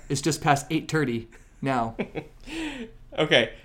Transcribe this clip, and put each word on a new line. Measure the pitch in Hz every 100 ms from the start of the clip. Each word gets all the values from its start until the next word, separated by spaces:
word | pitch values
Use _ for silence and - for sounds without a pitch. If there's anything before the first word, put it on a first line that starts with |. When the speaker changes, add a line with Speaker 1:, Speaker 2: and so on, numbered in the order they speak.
| -
Speaker 1:
it's | 139
just | 165 143
past | 143 143 -
eight | 160 -
thirty | 156 135 117 113 - - -
now. | 139 127 113 -
Speaker 2:
<laughs> | - - - - - 320 302 269 226 - - 269
Okay, | 151 139 110 -